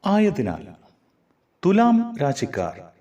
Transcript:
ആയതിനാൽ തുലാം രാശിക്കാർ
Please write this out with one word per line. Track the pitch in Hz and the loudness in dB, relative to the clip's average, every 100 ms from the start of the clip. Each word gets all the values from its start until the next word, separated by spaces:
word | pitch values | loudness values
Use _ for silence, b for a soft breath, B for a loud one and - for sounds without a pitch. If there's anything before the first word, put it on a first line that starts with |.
ആയതിനാൽ | - 208 214 175 107 80 95 87 _ _ _ _ _ _ _ _ | 2 2 2 2 -4 -4 -12 -20 _ _ _ _ _ _ _ _
തുലാം | 175 196 240 226 233 - | 0 4 4 4 0 -2
രാശിക്കാർ | 143 135 113 98 85 92 85 _ | -4 -2 -6 -6 -8 -8 -20 _